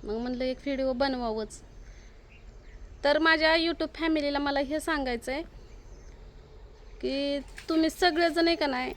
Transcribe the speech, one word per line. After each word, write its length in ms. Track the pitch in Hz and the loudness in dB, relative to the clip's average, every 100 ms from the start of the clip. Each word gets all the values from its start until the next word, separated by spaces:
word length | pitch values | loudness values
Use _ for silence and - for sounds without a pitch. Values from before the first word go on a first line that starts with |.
मग 100 | - | -4
म्हणलं 300 | 220 240 247 | -4 -4 -2
एक 140 | 254 254 - | -2 -4 -4
व्हिडिओ 280 | 269 262 | 0 0
बनवावंच. 680 | 247 269 254 240 220 214 - - - - - - - - - - - - - - - | 2 0 0 -2 -4 -6 -10 -18 -18 -18 -18 -20 -20 -20 -20 -20 -20 -18 -18 -16 -2
तर 160 | 285 294 | 2 4
माझ्या 360 | 320 320 311 330 | 6 6 6 4
YouTube 400 | 330 339 320 - | 2 0 -4 -2
फॅमिलीला 440 | 330 311 285 285 | 0 2 2 0
मला 200 | 285 277 | 0 0
हे 200 | 277 311 | 0 -2
सांगायचं 520 | 320 311 262 240 240 | 0 -2 0 -4 -4
आहे 100 | 269 339 - - - - - - - - - - - - - - - | -6 -6 -12 -18 -20 -18 -18 -18 -18 -18 -20 -20 -20 -20 -20 -20 -8
की 380 | 247 269 285 285 | -4 -2 0 -2
तुम्ही 500 | 262 - - 320 320 | -6 -16 0 4 4
सगळेजण 580 | - 359 320 339 320 330 | 4 4 6 4 4 4
आहे 80 | 339 | 4
का 120 | 294 | 2
नाही 260 | 254 254 | 0 -4